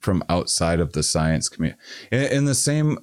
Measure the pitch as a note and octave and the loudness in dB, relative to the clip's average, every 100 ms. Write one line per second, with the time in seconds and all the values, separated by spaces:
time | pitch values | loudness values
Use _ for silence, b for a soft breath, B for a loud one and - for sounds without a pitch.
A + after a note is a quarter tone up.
0 | - F#2 - F2 - - E2 E2+ D#2+ D2+ | -2 -2 0 0 0 0 2 2 0 0
1 | D2+ D#2+ D#2+ D#2+ - - D#2+ - B B | 0 0 2 0 -2 -4 -4 -4 B B
2 | B B2 C#3 C#3 C#3+ B2+ D3 D3+ D3+ - | B -2 2 2 2 2 0 2 2 0